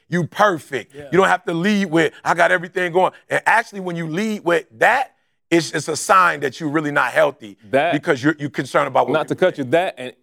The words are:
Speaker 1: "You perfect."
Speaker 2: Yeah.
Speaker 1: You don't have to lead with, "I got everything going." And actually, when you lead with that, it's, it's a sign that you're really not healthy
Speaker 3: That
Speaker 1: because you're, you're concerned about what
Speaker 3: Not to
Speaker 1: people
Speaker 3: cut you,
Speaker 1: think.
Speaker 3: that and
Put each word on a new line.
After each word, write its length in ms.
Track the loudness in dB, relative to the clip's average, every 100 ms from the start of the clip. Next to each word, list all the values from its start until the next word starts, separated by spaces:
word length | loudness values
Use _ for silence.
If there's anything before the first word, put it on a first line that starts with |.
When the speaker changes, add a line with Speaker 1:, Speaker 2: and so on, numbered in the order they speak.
| _
Speaker 1:
"You 160 | -4 -4
perfect." 680 | 0 2 2 -4 -8 -8 -16
Speaker 2:
Yeah. 80 | 0
Speaker 1:
You 80 | 2
don't 80 | 2
have 180 | 0 -2
to 80 |
lead 380 | -2 0 0 0
with, 200 | 0 0 -2 -2
"I 80 |
got 180 | 2 4
everything 400 | 2 -2 -6 -2
going." 220 | 2 0 -2 _
And 140 | -2 2
actually, 360 | 0 0 -10
when 140 | -8 -6
you 120 | -6
lead 360 | -4 -4 -4
with 220 | 0 -2 -2 0
that, 360 | 2 2 -4 _ _ _ _
it's, 220 | 0 0
it's 140 | -6 -6
a 60 | -8
sign 440 | 2 4 4 0
that 200 | -6 -6
you're 100 | -4
really 200 | -2 -2
not 200 | -2 0
healthy 440 | 2 0 -2 -16 -20 -2
Speaker 3:
That 220 | 0 0
Speaker 1:
because 300 | -2 -2 0
you're, 120 | 0 -2
you're 100 | -6
concerned 380 | -6 -2 0 2
about 180 | 0 2
what 60 |
Speaker 3:
Not 140 | 0 -2
to 80 | 0
Speaker 1:
people 120 | 0
Speaker 3:
cut 80 | 0
you, 60 | 0
Speaker 1:
think. 60 |
Speaker 3:
that 200 | 0 0 -6
and 140 | -14 -14